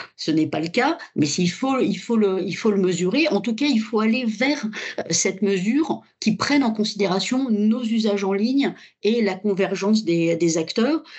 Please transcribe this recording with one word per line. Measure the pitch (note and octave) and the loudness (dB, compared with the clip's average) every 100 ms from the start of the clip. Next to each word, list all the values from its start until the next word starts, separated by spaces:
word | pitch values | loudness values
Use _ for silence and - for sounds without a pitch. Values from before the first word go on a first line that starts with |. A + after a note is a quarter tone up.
| - - | -10 -8
Ce | - | -2
n'est | D#3+ D#3 | 0 0
pas | D#3 | -2
le | E3 | -4
cas, | A#3+ C4 E4 - - | 0 0 -2 -6 -2
mais | D3 | 0
s'il | - F3 | 2 0
faut, | - C4 C4+ | 0 -2 0
il | G3 F3+ | 0 -2
faut | - A3+ | -2 0
le, | G#3 F#3+ | 2 0
il | F#3+ | -4
faut | E3+ A3+ | -2 0
le | G3+ | 2
mesurer. | F#3 F3 F3+ A#3+ D#4+ | 2 0 0 2 2
En | G3+ | 0
tout | A3 | -2
cas, | A3+ D4 | -2 2
il | A#3 | 2
faut | A3 A3 | 0 0
aller | A3 B3 | 2 2
vers, | B3 G#3+ C4+ D4 G#3 - - - | 0 -2 0 0 -4 -8 -10 -8
euh, | - | -4
cette | E3 G3 F#3 | -2 -2 0
mesure | G3+ G3 F#3+ C4+ D#4+ - - - | 0 0 2 2 0 -4 -8 -6
qui | - G#3+ | -2 0
prenne | - C#4+ | 2 2
en | C4+ | 2
considération | A3 G#3+ - G3 F#3 F#3+ B3+ C4+ | 0 -2 0 0 0 -2 -2 0
nos | G#3 G#3+ A#3+ | 2 2 2
usages | A#3 A3 G#3+ G3+ | 0 0 0 0
en | G3 | 0
ligne | G3+ A3+ C4+ A#3 - - _ | 0 0 2 0 -2 -12 _
et | G3+ A#3 | 0 2
la | G#3 | 0
convergence | F#3 G#3 F#3+ F#3 F#3+ G3 A3 | 0 -2 0 0 0 2 2
des, | E3+ E3+ E3 E3+ | 2 2 2 2
des | E3+ E3 | 2 2
acteurs. | E3 - A#3+ D#4 - | -2 0 2 0 -4